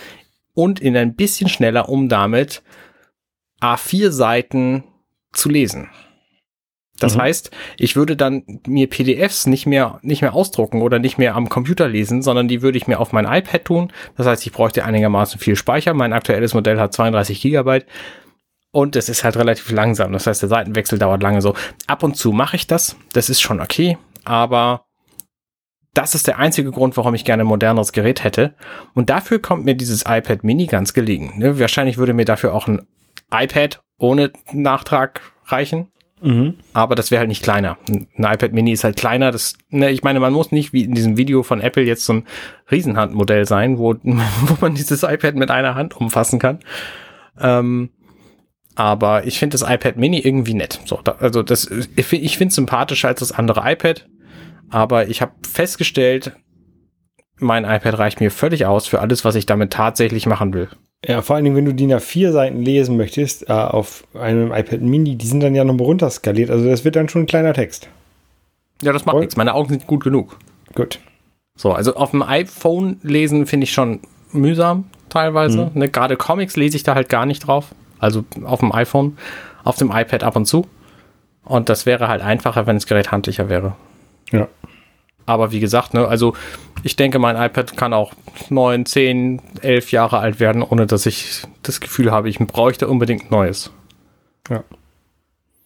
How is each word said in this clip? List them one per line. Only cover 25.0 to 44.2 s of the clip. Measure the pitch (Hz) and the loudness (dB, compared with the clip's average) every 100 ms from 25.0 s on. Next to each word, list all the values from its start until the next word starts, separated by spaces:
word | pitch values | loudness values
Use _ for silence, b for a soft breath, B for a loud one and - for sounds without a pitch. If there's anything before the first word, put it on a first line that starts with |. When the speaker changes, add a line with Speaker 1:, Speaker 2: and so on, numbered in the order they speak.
| _ - - _ _ _ _ _ _ | _ -20 -20 _ _ _ _ _ _
Speaker 1:
das | - 139 | -4 -2
ist | 156 - | -2 -2
der | 127 | 0
einzige | 151 156 139 | 0 0 -2
Grund, | 127 127 123 | 0 0 0
warum | 120 | -2
ich | 117 | -2
gerne | - 113 | 0 0
ein | 110 | 2
moderneres | 107 110 113 104 | 2 2 2 0
Gerät | - 107 131 | 0 0 0
hätte. | 110 107 139 B B B B | 0 0 0 B B B B
Und | - 117 | -2 0
dafür | 147 185 226 | 0 0 -2
kommt | - 170 | 0 -2
mir | 135 | 0
dieses | 127 120 110 | 0 -2 -4
iPad | - 113 - 104 | 0 -2 0 -2
Mini | 107 135 175 | 0 0 2
ganz | 101 95 | 0 0
gelegen. | - 113 90 73 101 | 0 0 -2 -4 -2
Ne? | 123 143 | 0 2
Wahrscheinlich | 117 - 135 117 | 0 0 -2 0
würde | 123 | 0
mir | 117 113 | 2 2
dafür | 110 - | 2 0
auch | 107 - | 0 0
ein | 104 - _ _ - - | -2 -4 _ _ -20 -6
iPad | 113 131 147 147 - _ - | -2 0 0 0 -2 _ -2
ohne | 123 139 143 - - | 2 2 2 -2 -10
Nachtrag | 143 143 135 - 143 131 - - _ - | -2 0 0 0 -2 -2 -6 -18 _ -6
reichen. | 131 143 160 175 _ _ _ | -4 -2 -6 -8 _ _ _
Speaker 2:
Mhm. | 160 120 143 180 _ | 0 2 2 -2 _
Speaker 1:
Aber | 117 110 | -2 0
das | - 110 | 0 0
wäre | 120 | 0
halt | 113 | 0
nicht | 107 | -2
kleiner. | - 104 95 82 - | 0 0 -2 -6 -6
Ein, | 104 107 - | -6 -6 -4
ein | 107 | -2
iPad | 107 113 | 0 0
Mini | 113 117 | 0 0
ist | 113 | 2
halt | 113 101 | -2 -2
kleiner. | 117 123 131 | -2 0 0
Das, | 117 - - _ | -2 -6 -10 _
ne, | 143 139 | 0 0
ich | 131 | 0
meine, | 139 135 | 0 2
man | 131 | 2
muss | 143 160 | 2 0
nicht | 151 147 | 0 0
wie | - | 0
in | 110 | 0
diesem | 120 113 110 | 0 2 2
Video | 135 135 | 2 0
von | 120 117 | 0 -2
Apple | 107 - | 0 2
jetzt | 123 117 - | 2 0 0
so | |
ein | 110 110 B B B - | -2 -2 B B B -2
Riesenhandmodell | 147 160 107 107 104 101 107 104 | -2 0 0 0 0 2 2 2
sein, | 101 120 127 | 2 2 2
wo, | 117 113 | 0 0
<laughs> | |
wo | - 120 | 0 0